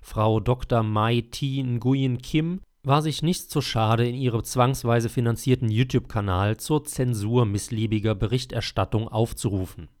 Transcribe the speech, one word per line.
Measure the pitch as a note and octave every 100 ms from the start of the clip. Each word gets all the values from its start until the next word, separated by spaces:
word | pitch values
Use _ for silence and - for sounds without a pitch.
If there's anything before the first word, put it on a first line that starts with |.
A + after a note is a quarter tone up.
Frau | - - A2 A2
Doktor | G#2 B2 - A#2
Mai | A2 G#2+ A2 A#2+ A#2
T | - C#3+ C3+
Nguyen | C3 A#2+ A#2+ C3+ C3+ A#2+
Kim, | - D3+ D#3+ F#3 - _
war | C#3 C#3+
sich | D#3 C#3+
nicht | D#3 F3+ -
so | D#3
schade, | B2+ A#2 A2 A2+ A#2+
in |
ihrem | B2 B2+ A2+
zwangsweise | - B2+ B2 C3 A#2 A#2 A2+
finanzierten | - A#2 A2 - B2+ A#2
YouTube-Kanal | G#2+ B2 B2+ - A2 G2+ F2+ G2+ A2
zur | - D3+
Zensur | D3 - B2+ A2+ G#2 A#2+
missliebiger | A#2 G2 - A2 A2 G#2+ G#2+
Berichterstattung | G2+ G#2+ B2 - A2 - - G2 G#2+ A2
aufzurufen. | A2 A#2 - A2+ F#2+ F#2 - D2+ _